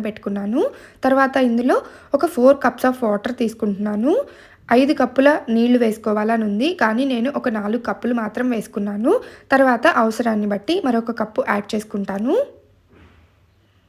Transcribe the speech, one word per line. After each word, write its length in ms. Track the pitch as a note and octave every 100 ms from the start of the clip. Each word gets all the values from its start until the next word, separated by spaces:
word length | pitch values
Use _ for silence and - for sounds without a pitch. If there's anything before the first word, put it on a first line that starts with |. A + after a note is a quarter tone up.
| G#3+
పెట్టుకున్నాను. 560 | G#3 G#3 G3+ G3+ B3+ C5+ - - - C4
తర్వాత 280 | C4 C4+ C4+ B3+
ఇందులో 280 | A#3 B3 A4 - - - C#4+
ఒక 60 | E4+ -
ఫోర్ 200 | B3+ C#4 -
cups 220 | - B3+
of 120 | B3+ A3+
water 260 | G3+ A#3+ B3
తీసుకుంటున్నాను. 680 | A#3 A3+ G#3 F#3+ G#3 G#3 B3 A4+ C#5+ - - - - A#3
ఐదు 160 | C#4 D4
కప్పుల 260 | B3+ C4 C#4 D4+ - A3+
నీళ్లు 240 | A#3+ B3 A#3
వేసుకోవాలని 600 | G#3+ A3 G#3 G#3+ A3+ G#3+
ఉంది, 200 | G3+ D4 F#4 A3
కానీ 200 | A3 C4+
నేను 180 | A#3+ B3 B3
ఒక 80 | A#3+ A3
నాలుగు 240 | G#3 A#3+ A#3
కప్పులు 240 | G3 A#3+ A#3+
మాత్రం 260 | G#3+ A3 B3+ A3+
వేసుకున్నాను. 580 | - - G3+ G3+ B3 A#4+ - - _
తర్వాత 320 | C4+ C4 A#3 - - A3+
అవసరాన్ని 440 | A3 A#3 G#3+ G#3 G3+
బట్టి 220 | B3 F4+ C#4+
మరొక 320 | A3+ A#3 A3+
కప్పు 220 | A3 - -
యాడ్ 160 | G#3 G#3 G#3+
చేసుకుంటాను. 580 | G#3 G3+ G3 G3 A#3 G#4+ C#5+ - _ _ _ - - _ _ _ _ _ _ _